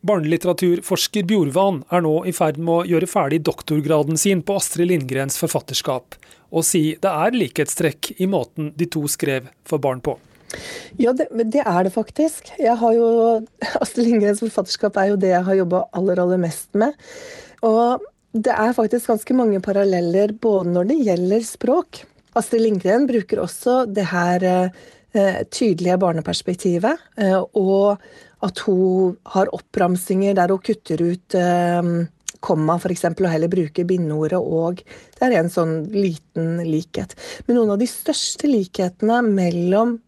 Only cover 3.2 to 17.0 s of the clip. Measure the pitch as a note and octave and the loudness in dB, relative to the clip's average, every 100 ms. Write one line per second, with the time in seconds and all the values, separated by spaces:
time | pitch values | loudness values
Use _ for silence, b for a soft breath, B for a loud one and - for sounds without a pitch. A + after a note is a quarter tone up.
3.2 | C#3+ D#3 D#3 - - D3+ D3 D#3 D3 D#3+ | 0 0 -2 -4 -2 -2 2 2 2 0
4.2 | G3+ F#3+ D3+ G3 - - F3 F3+ C3 B2 | 2 0 0 -2 -2 -2 0 2 0 -4
5.2 | C#3 - D#3+ C#3 - - - C3 - - | -4 -4 -2 -4 -4 -6 -4 -6 -6 -20
6.2 | b b b E3 D#3+ F3+ D#3 D#3 G3 D#3 | b b b -2 0 2 0 0 -2 0
7.2 | F3+ B3 D#3 - D3 - D#3+ C#3+ - - | 0 0 -2 -2 -4 -2 -2 -4 -10 -4
8.2 | F#3 F#3+ B2 - D3+ D3 E3+ D#3 D3 - | -2 0 -4 -6 -8 -4 -4 -2 -4 -4
9.2 | C#3+ C3 B2+ _ - D#3 C#3 B2+ D3 - | -2 -4 -6 _ -6 -2 -2 -2 -4 -6
10.2 | _ B B B B B B B A#3 B3+ | _ B B B B B B B 0 2
11.2 | D4+ A3+ A3+ C#4 C4 F3 F#3 F#3 G#3+ - | -2 -2 0 0 2 2 2 0 -6 0
12.2 | D#4 - - - C#4 A#3+ A#3 A3+ A#3 A#3 | -2 -2 -18 -2 0 2 4 4 4 4
13.2 | A3+ A3+ A3 _ - - - - A#3 A#3 | 4 2 -2 _ -4 -4 -4 0 2 4
14.2 | G3+ G#3 A3+ - F#3 - G#3 G3+ G3 G3+ | 2 0 -2 -4 -4 -2 -2 0 0 2
15.2 | F#3+ F3+ F#3 G3 F3+ F3+ F#3 - F#3+ F3+ | 2 2 2 0 2 0 -2 -2 0 0
16.2 | F3+ F#3 E3+ D#3 - G3+ A#3 D4 | 2 2 0 -4 -6 0 0 -2